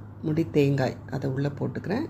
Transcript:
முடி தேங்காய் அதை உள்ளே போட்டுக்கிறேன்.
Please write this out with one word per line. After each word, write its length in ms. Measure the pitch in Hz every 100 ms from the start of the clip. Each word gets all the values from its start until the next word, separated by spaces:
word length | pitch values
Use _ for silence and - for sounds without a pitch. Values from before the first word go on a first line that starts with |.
| - -
முடி 280 | 160 156 160
தேங்காய் 460 | 151 139 139 127 - -
அதை 200 | 139 139
உள்ளே 180 | 131 143
போட்டுக்கிறேன். 580 | - 127 127 - 226